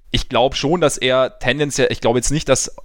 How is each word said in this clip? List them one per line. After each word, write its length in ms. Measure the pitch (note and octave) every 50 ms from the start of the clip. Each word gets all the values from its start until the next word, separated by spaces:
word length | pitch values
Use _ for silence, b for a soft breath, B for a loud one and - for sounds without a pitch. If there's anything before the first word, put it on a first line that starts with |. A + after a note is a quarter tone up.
| _ -
ich 160 | - - - -
glaub 280 | B2+ A2+ B2 C3+ C3+
schon, 240 | - - C#3 F3 F3+
dass 180 | D#3+ C#3+ - -
er 400 | - B2+ B2+ C3 C3 B2 - -
tendenziell, 480 | - C3 B2 D3 D3 D3 - - C3 -
ich 100 | A#2 -
glaub 160 | - A2+ A#2
jetzt 160 | B2 A#2 -
nicht, 160 | C#3+ D#3+ - -
dass, 260 | C3 - - - - -